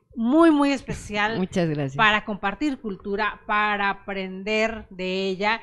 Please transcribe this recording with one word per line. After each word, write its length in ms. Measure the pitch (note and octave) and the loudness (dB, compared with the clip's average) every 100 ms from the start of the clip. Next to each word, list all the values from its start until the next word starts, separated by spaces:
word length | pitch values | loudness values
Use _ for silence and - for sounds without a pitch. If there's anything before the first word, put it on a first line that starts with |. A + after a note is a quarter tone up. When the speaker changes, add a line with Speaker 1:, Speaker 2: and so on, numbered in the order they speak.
| _ B3 | _ -2
Speaker 1:
muy, 340 | A#3 D#4 E4+ | 2 6 8
muy 220 | D4 C#4 | 6 4
especial 680 | C#4 - D3+ - G#3 G#3+ G3+ | 0 -4 -10 -6 -2 -2 0
Speaker 2:
Muchas 300 | F#3 F#3 E3+ | -2 0 0
gracias. 260 | D3 C3+ | 0 -2
Speaker 1:
para 300 | C#3 G#3 G#3 | 2 4 4
compartir 560 | A3 G3 G3 G3 D4+ C4 | -2 -6 -4 -2 -4 -4
cultura, 640 | G#3+ F#3 G3+ G3 G#3 - - | -8 -10 -6 -2 -4 -4 -2
para 440 | G#3 G#3 G3+ G3 | 0 0 0 -2
aprender 960 | G3 - G3 F#3+ F#3+ G3 G#3+ A3 A3 - | -2 -6 -8 -8 -8 -2 0 0 -4 -12
de 380 | F#3 F#3 F#3+ F#3+ | -8 -4 -2 -2
ella. 320 | F#3 G#3 A3+ | -2 -2 -2